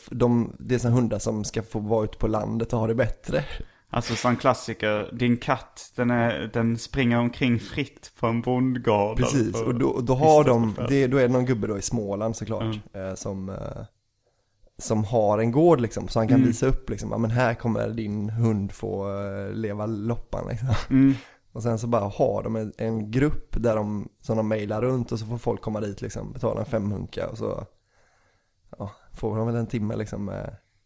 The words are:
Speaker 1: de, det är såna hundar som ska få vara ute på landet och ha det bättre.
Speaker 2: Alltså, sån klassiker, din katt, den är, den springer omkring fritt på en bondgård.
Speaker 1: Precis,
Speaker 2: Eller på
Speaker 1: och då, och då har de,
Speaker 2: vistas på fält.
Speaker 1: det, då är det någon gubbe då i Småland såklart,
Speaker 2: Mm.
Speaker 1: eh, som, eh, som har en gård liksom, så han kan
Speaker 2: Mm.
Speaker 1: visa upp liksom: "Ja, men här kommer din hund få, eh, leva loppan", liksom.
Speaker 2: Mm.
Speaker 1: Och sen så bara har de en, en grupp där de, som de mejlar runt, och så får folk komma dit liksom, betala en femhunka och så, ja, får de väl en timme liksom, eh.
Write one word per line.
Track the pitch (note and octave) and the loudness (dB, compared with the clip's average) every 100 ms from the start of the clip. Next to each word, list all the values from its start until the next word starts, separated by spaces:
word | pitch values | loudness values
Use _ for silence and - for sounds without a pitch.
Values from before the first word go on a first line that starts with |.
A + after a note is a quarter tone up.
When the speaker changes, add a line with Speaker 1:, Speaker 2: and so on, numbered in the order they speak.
| - | -10
Speaker 1:
de, | A#2 A#2+ A#2+ A2+ - | 0 4 4 2 -6
det | - | -2
är | B2 | 0
såna | A#2+ | 4
hundar | A#2+ A#2 A2 | 4 4 0
som | - G#2+ | -2 -2
ska | G#2 - | -4 -6
få | G#2 A2 | -6 -6
vara | G#2 A2+ | 0 0
ute | G#2+ - | 0 -2
på | G#2+ | -2
landet | G#2+ G#2+ A2+ A2+ | 0 -2 -2 -2
och | A#2+ | 0
ha | A2+ | 0
det | |
bättre. | A2+ A#2 - - D3 C#3+ - - _ _ | 2 0 0 -4 -4 -4 -8 -12 _ _
Speaker 2:
Alltså, | - A#2 | -4 -2
sån | A2+ B2 A#2 | 0 2 4
klassiker, | C#3 A#2+ - A2+ G#2+ G#2 G2+ | 2 2 -2 -2 0 0 -2
din | A#2+ B2 A#2 | 0 2 2
katt, | - C3+ - - - - | 0 -4 -4 -18 -12 -2
den | A#2+ | 0
är, | A#2+ A#2 D#2+ A2 | 2 2 0 -4
den | A#2 A2+ A#2 | 0 0 0
springer | - C#3 B2 A#2+ | -4 0 2 4
omkring | A#2+ - B2+ A#2+ | 0 0 2 2
fritt | - - C#3 - - - | -2 -6 -6 -10 -20 -4
på | A#2 | -2
en | A#2 | 0
bondgård. | A#2+ B2+ C3 B2 A#2 G#2 G#2 A#2 | 0 0 0 0 2 4 4 2
Speaker 1:
Precis, | B2+ C#3 G#2+ | 2 2 2
Speaker 2:
Eller | A2+ | 0
på | A2+ | -2
Speaker 1:
och | |
då, | A#2+ C3+ | 0 0
och | - | 0
då | B2 | 0
har | C3 D#3 D3+ | 4 8 8
de, | C#3 A#2 | 8 4
Speaker 2:
vistas | A2+ G#2 | 2 -2
på | |
fält. | B2 | 0
Speaker 1:
det, | C#3 B2+ | 2 4
då | C3+ | 4
är | |
det | B2 | 4
någon | B2+ B2 | 4 2
gubbe | A#2+ G#2+ | 0 0
då | G2+ | -4
i | |
Småland | - A#2+ G2+ G2+ A2+ A2+ | -2 -2 -2 -2 -2 -4
såklart, | G#2+ G#2+ A2+ G#2+ - | -6 -4 -4 -6 -10
Speaker 2:
Mm. | G2+ F#2+ | -10 -8
Speaker 1:
eh, | |
som, | F#2+ - F#2+ F#2+ | -8 -8 -8 -8
eh, | F#2+ - - A2 _ _ _ _ _ _ _ _ - | -8 -10 -10 -14 _ _ _ _ _ _ _ _ -12
som | - A2 | -2 0
har | G2+ A#2+ G#2 G#2 | 2 2 4 4
en | A2+ | 2
gård | C3 E3+ D3 | 4 6 6
liksom, | A2 - - | 4 -4 -2
så | A#2 | 0
han | A2+ | 6
kan | C3 | 6
Speaker 2:
Mm. | B2 | 6
Speaker 1:
visa | A2+ C3 | 4 2
upp | - - | 2 -2
liksom: | G#2 G#2 | -8 -4
"Ja, | A2 | -2
men | A2+ | 0
här | A#2+ B2 | 2 2
kommer | A#2 A#2 G#2+ A2 | 0 -2 0 -2
din | A2+ G#2+ G#2 G#2 | -4 -4 -4 -4
hund | A2 A#2 G#2+ G2 | 0 2 2 -2
få, | - G2+ G2 G2 G2 | -6 -6 -4 -4 -6
eh, | G2+ G2 G2 | -6 -6 -6
leva | G2+ A2 G#2 G#2+ | -6 -6 -4 -4
loppan", | G#2+ A2 A#2 - - - | -4 -2 -4 -4 -8 -6
liksom. | A2+ B2+ G#2+ - | -4 -2 -2 2
Speaker 2:
Mm. | C3 C3+ C3+ - - _ | 6 6 4 -4 -20 _
Speaker 1:
Och | - | -6
sen | A#2 A2+ | -4 -2
så | A#2+ | 0
bara | A#2 | 0
har | G2+ G#2 C3 G#2 | 0 0 0 2
de | A2+ A2+ | -2 -4
en, | G#2+ - | -6 -6
en | A2+ A2+ G#2+ | -4 -4 -2
grupp | B2 C#3 - - - | 0 2 0 -2 0
där | A#2 A2 | 0 0
de, | G#2+ G#2 - - | -2 -4 -8 -12
som | - A2+ | -4 -2
de | G#2+ | 0
mejlar | A2 G#2 G#2+ | -2 -2 -2
runt, | B2 C3 A#2 | 0 0 -2
och | A2+ | -6
så | A2 | -6
får | A#2 | -4
folk | - G#2 | -4 -4
komma | - G#2+ | -4 -6
dit | G#2 G2 | -6 -8
liksom, | G#2+ A2 G#2 | -10 -8 -10
betala | - A#2 G#2+ | -4 -4 -2
en | G#2+ | -2
femhunka | A2+ G2+ G2 F2+ - F2+ | -2 -2 -4 -6 -8 -8
och | A2 | -6
så, | G#2+ F#2+ - _ _ _ _ _ _ _ _ _ _ - | -6 -6 -10 _ _ _ _ _ _ _ _ _ _ -12
ja, | G2+ - - | -12 -12 -20
får | - A2 A2 | -8 -4 -2
de | A2+ | 0
väl | A#2 | 0
en | A2+ | -2
timme | A#2 G#2 A2 | -2 -2 -4
liksom, | G#2+ A2 G2+ | -6 -6 -8
eh. | G2 G#2 G#2+ _ _ | -8 -10 -12 _ _